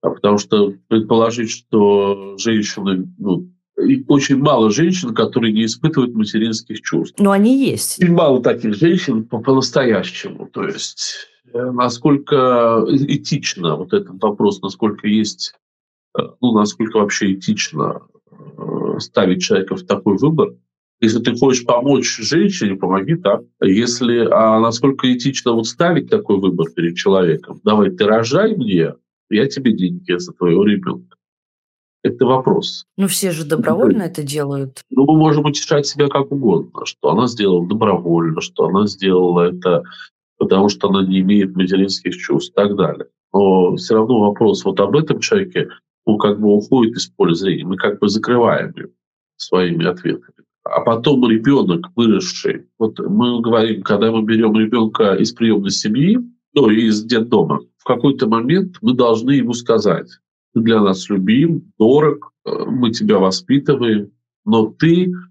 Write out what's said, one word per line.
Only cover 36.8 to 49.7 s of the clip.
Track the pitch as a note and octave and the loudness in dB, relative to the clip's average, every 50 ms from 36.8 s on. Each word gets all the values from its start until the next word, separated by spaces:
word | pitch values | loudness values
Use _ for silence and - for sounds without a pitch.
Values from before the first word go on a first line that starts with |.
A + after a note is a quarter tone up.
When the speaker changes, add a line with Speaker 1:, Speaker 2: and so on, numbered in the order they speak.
| - | -12
Speaker 1:
что | - - _ - D2 | -12 -10 _ -2 0
она | D#2+ G#2 B2+ A#2+ | 2 2 0 0
сделала | A#2+ A2+ G#2 G2 F2+ F2 F2 | -2 -2 0 2 2 0 0
добровольно, | F2+ G#2+ A2 A2+ G#2 F#2+ E2+ F2 E2+ E2+ E2 E2+ E2 D#2+ D#2+ | -2 -2 0 2 0 0 0 0 0 0 0 0 0 -2 -4
что | - - _ - D2 | -8 -8 _ -2 -2
она | E2 F2+ G2 G#2+ | 0 2 0 0
сделала | G#2 - - F#2+ F#2+ F#2 F2+ F2+ F2 F2+ F2 F2 F2 | 0 -2 -2 0 2 2 4 2 2 2 2 2 0
это, | F2+ F2+ F2+ F#2 F2 E2+ - - - - - - _ _ _ _ _ _ | 0 -2 0 0 0 0 -2 -6 -20 -20 -20 -20 _ _ _ _ _ _
потому | G#2 G2+ G2 F#2+ G2+ G#2 | 0 2 2 2 2 2
что | G2 - - G2 | 0 -2 -2 0
она | F#2+ G2 | 0 0
не | F#2+ F#2 F#2+ F#2+ | 0 2 0 0
имеет | F#2 F#2+ G#2 G#2 G2 F#2 F2+ | 2 4 4 2 2 0 -2
материнских | F2+ F#2 F2+ G2 F#2+ G2 G2 - - _ - - | -2 -2 0 2 0 0 0 -2 -6 _ -8 -8
чувств | - - - - - - - | -8 -4 -4 -2 -4 -4 -4
и | _ | _
так | - G2+ G2+ G2+ | 0 0 0 0
далее. | - F2+ D2+ D2 - - _ _ _ _ _ | -2 -2 -2 -2 -8 -14 _ _ _ _ _
Но | - G2 G2+ G2 F#2 F#2 F2+ F2+ F2+ | 0 2 4 4 4 4 2 2 0
всё | - - - A2+ | -4 -2 0 0
равно | A2 A2 A2+ B2+ A2 | 2 2 2 2 2
вопрос | G#2 G#2 G2+ - A#2 G#2 G2 - - | 2 2 2 2 2 2 2 0 -2
вот | G2 F#2+ - | -4 0 0
об | G2+ G2+ - | 0 2 2
этом | D3 D#3+ - B2 A2+ | 0 0 0 -4 -4
человеке, | - - A2+ - F#2+ F2+ - F2 D#2+ - - - _ _ _ _ _ | 0 0 0 0 0 -2 -4 -6 -6 -6 -10 -20 _ _ _ _ _
он | - G#2+ G#2 | -2 0 2
как | - G#2 G#2 G#2 | 2 0 0 2
бы | G#2+ G#2 G#2 | 2 4 4
уходит | G#2 G#2 - C3+ B2+ A#2 A2+ A#2+ | 2 2 2 2 2 2 0 -2
из | - - | -6 -10
поля | - _ - G2 F2 | -10 _ -2 0 0
зрения, | E2 E2 F#2+ G2 E2 D2 D2+ | 0 0 0 -2 -2 -2 -4
мы | F2 F#2+ | -6 -6
как | F#2 - G#2 G2+ - | -2 -2 -4 -2 0
бы | - G#2 | -2 -2
закрываем | G2+ G#2+ - - B2 A#2+ A#2 G#2 E2+ - - - - | 0 -2 -2 0 0 2 2 2 0 -2 -4 -8 -10
его | - - - _ _ _ _ _ _ _ _ _ _ | -16 -18 -18 _ _ _ _ _ _ _ _ _ _
своими | - - F#2 F#2 F2+ F2 | -8 -2 0 0 0 0